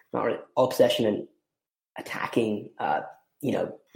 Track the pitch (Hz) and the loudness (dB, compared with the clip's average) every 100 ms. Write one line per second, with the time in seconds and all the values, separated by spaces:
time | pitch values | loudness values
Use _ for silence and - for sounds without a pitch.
0 | _ 131 113 - - - 127 - 127 - | _ -2 -2 -2 -2 2 2 6 4 4
1 | 113 98 - _ _ _ _ _ _ - | 2 0 -4 _ _ _ _ _ _ -14
2 | - - - - 110 104 - - 98 76 | -10 -6 -2 0 0 -2 -6 -6 -2 -2
3 | - - _ _ 139 95 90 - _ | -4 -14 _ _ -4 -2 -4 -8 _